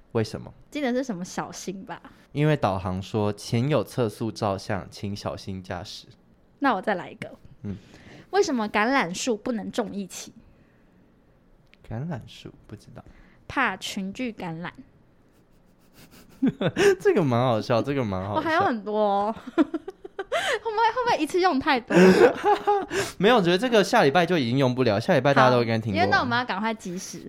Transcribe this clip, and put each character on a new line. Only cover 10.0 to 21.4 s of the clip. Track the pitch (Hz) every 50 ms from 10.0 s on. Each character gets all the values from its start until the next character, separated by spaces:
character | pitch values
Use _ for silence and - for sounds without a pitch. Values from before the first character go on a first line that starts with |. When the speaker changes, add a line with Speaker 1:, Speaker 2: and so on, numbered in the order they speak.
| 190
Speaker 2:
起？ | 175 - - - - - - - - _ _ _ _ _ _ _ _ _ _ _ _ _ _ _ _ _ _ _ _ _ _ _ _ _ _ - -
Speaker 1:
橄 | 110 117 147
榄 | 175 151 110 -
树 | - - - - - - - _
不 | - 110
知 | 104 - - -
道。 | - - - - - - _ _ _ _
Speaker 2:
怕 | - - 277 247 214 190
群 | 185 - - - 208 190 196 196
聚 | - 254 233
感 | 208 - 190 170 160 165
染。 | 175 151 - - - - _ _ _ _ _ _ _ _ _ _ _ _ _ _ _ _ _ _ _ _ _ - - - - - - - - -
Speaker 1:
<laughs> | 269 - - - 196 165 - 302 403 403 381 -
这 | - 403 339
个 | 208 156
蛮 | 131 120 117
好 | 127 131 113 -
笑， | - - 123 113
这 | - 139 143
个 | 139 120
蛮 | 101 95 92
好 | 95 101 104
笑。 |
Speaker 2:
我 | -
还 | 294 330 320
有 | 349
很 | 403 339 247 214 190
多 | 208 208 214
哦。 | 214 202 196 202 202 214 226 - - 247 -
<laughs> | 330 294 - - 302 - 381 - _ - - _ - 381
会 | - 523
不 | 679 762 740 508 - - 453 415
会， | 440 466 453
会 | 453 508 466
不 | 480
会 | 403 269 311
一 |
次 | - -
用 | 349